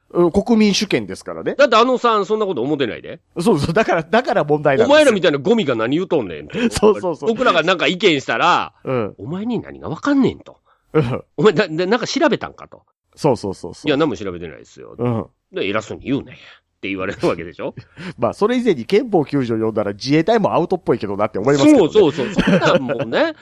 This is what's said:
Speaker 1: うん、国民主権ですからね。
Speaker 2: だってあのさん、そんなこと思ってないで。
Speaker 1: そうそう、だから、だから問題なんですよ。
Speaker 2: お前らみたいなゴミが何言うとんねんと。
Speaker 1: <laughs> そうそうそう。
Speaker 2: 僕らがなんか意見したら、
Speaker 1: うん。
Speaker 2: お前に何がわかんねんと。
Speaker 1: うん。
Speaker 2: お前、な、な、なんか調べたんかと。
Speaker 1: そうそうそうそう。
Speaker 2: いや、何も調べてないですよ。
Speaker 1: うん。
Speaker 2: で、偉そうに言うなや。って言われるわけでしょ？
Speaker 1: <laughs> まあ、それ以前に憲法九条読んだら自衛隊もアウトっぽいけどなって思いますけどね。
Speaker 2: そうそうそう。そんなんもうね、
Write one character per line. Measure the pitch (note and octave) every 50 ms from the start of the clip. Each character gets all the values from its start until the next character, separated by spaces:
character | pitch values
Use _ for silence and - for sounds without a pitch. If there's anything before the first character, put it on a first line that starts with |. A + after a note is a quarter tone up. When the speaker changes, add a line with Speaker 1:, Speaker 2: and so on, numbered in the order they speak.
| _ _
Speaker 1:
う | - F3 F3 E3
ん、 |
国 | - G3+ G3 - A#3 G#3+
民 | G#3+ G#3
主 | F#3+ - G#3+
権 | - E3 B2 G#2
で | F2 F#2
す | -
か | - F2+ E2
ら | D#2+
ね。 | G2 D#3 G#3
Speaker 2:
だ | - C#4+
っ | B3+
て | A3+
あ | A3 A#3
の | C4 B3+ -
さ | - A#3+ A3 G#3
ん、 | F#3+
そ | E3+ G#3+
ん | G#3+
な | G#3+
こ | F#3+ F3
と | A#2
思 | A#2 C#3+ D#3
っ | C3+
て | C3+
な | G#2+ E2
い | C2+
で。 | B1 D#2 B2+ - _ _ _ E3
Speaker 1:
そ | E3+ A#3
う | F#3+ C#3+
そ | - E3+
う、 | D#3+
だ | - -
か | - F4
ら、 | E3
だ | D3+ - G#3 A#3
か | C4+ D4+
ら | G3+ F#3
問 | D3+ D3 D3+ D3+
題 | D3+ D3 C3+ -
な | -
ん | -
で |
す |
よ。 | D4
Speaker 2:
お |
前 | D#4 D4+
ら | C4+
み | G#3+ F#3+
た | D#3+ E3+
い |
な | D3 C#3
ゴ | B2+ F#3+ A#3+
ミ | A3+ F3+
が | C#3 A#2+
何 | A2+ A2 B2 C#3+
言 | E3+ F#3
う | -
と | F3+ C#3+
ん | G#2+ F2+
ね | E2 D2
ん | D2 -
と。 | - G#3 B3
Speaker 1:
<laughs> | A#3
そ | - - G#3+ G#3+
う | G3 G#3
そ | F#3+ F3+
う | D3+
そ | - C#3+
う。 | D3
Speaker 2:
僕 | F#3+ B3+ B3+
ら | A3+
が | F3+ E3
な | D#3 F3+ F#3+
ん |
か | D#3 D#3 C#3+
意 | F#3 F3
見 | A3+ F3+ D#3 C3+
し | -
た | - A#2 A#2
ら、 | D3+ F3 E3+ B2 F2+ - - _ -
Speaker 1:
う | C3
ん。 | C3 B2 G#2+ F#2+ - -
Speaker 2:
お | G2
前 | C3 E3+ F#3+ G#3+
に | A#3+ A#3 F3
何 | - C#2 C#2 C2+
が | D2 G2+
わ | D#3+
か | - - C#4 C#4+
ん | C#4
ね | A#3 -
ん | C#2+ C#2
と。 | - - - _ _ _ _ _ _ _ -
Speaker 1:
う | D#3
ん。 | C3+ B2 C3 - - _ _
Speaker 2:
お | -
前、 | D#3+ G#3+
な、 | D#3+ G3 G#3 D#3+
な、 | D#3 E3 F#3
な | F#3 A3+ A#3+
ん |
か | -
調 | - - C4+ E4+ C4+
べ | G#3 -
た | - C#2+
ん | -
か | - D2 -
と。 | - - _ _ _ _ _ _ _
Speaker 1:
そ | - - D3
う | A#2
そ | - - G2
う | F2+
そ | - - E2+
う | -
そ | - -
う。 | D3+
Speaker 2:
い |
や、 | C#3 C#3
何 | D#3+ D3
も | G#2
調 | F#2 G#2 F#2+
べ | F2+ E2+
て | F2 D#2+
な | C2
い | A1+
で | A1+
す | _ _ C2+
よ。 | B1 G#1 A1+
Speaker 1:
う | - B2
ん。 | B2 A#2 G#2+ E2 - _ _ _ _
Speaker 2:
で、 | F#3 F#3 B2
偉 | F#2+ G#2 A2
そ | G#2+ - G2+
う | D#2+
に | -
言 | A2 C#3 A#2+
う |
な | - -
や。 | - -
っ | - - - _ _ _ _ _
て | - F#2+
言 | G2
わ | F#2 F#2 G2+
れ |
る | F#2+ - F3 D#3+
わ | G2
け | E2+
で | E2 F2 -
し | -
ょ？ | A2+ C#3 - A#2+ A2+ _ _ -
Speaker 1:
<laughs> | F3 F#3 - -
ま | A#2 G#2+
あ、 | -
そ | - G3+
れ | A#3 B3
以 | B3+
前 | A#3 A#3 E3
に | B2 A2
憲 | - F#3+ A3+ C#4+ A3+
法 | G3 E3 C3+
九 | - C#3+ C#3+ B2+
条 | A2+ A#2
読 | A2 A2 A2+
ん | G#2+
だ | A2
ら | G#2 G2+ G2+
自 | G2+ A#2+ C3 D3
衛 | D#3+
隊 | E3 G#3+ A#3 A3
も | F3+ A2 G#2+
ア | C#3+
ウ | F3 -
ト | F#3
っ | E3+
ぽ | - - C3
い | G#2+
け | A2 G2
ど | G2+
な | G2 G#2+
っ | A2+
て | - F#2+
思 | G#2+ C3+
い | D3
ま | C#3
す | C#4
け | D4+
ど | D4+ A#3+ E3+ C#3
ね。 |
Speaker 2:
そ | - G#3+ F#3
う | C#3+
そ | C#3+ D3 A#2+
う | G#2+
そ | F#3 F#3
う。 | -
そ | -
ん | F#3+ E3
な | E4+ - -
ん | - C3
も | A#2+ C#3 A#2
う | -
ね、 | A2+ C3+ G#3+ D4+ E4 D#4 -